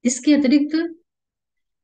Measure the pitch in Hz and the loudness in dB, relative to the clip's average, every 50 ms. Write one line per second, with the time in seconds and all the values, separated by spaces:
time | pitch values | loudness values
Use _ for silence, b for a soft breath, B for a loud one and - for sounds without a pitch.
0 | - 247 247 - - 302 294 285 294 247 294 285 294 302 311 320 339 339 330 _ | -4 -4 -4 -2 0 2 2 2 2 2 2 2 0 0 -4 -4 -4 -6 -10 _
1 | _ _ _ _ _ _ _ _ _ _ _ _ _ _ _ _ | _ _ _ _ _ _ _ _ _ _ _ _ _ _ _ _